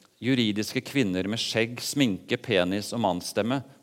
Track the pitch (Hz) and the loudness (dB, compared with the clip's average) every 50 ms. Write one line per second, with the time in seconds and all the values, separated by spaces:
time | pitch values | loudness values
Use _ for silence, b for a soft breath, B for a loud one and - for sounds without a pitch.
0 | - _ _ _ 110 123 135 123 117 107 101 107 104 - - 131 - - - 143 | -20 _ _ _ 0 0 2 4 4 2 2 0 -2 -2 -4 -6 -6 -2 0 0
1 | 120 95 90 92 92 98 110 120 - - - 113 113 113 123 127 - - - 147 | 0 2 0 0 -2 -2 -2 -4 -4 -2 0 0 0 0 -2 -6 -8 -4 2 2
2 | 135 113 92 - - - 120 - - - 110 90 90 90 95 104 101 - - 120 | 2 2 2 -2 -2 -4 -4 -4 0 2 4 4 4 4 0 -2 -4 -4 -4 0
3 | 107 95 87 90 - - - 107 101 117 135 139 123 B B B | 0 0 0 -2 -4 -4 -2 -2 0 0 -2 -4 -4 B B B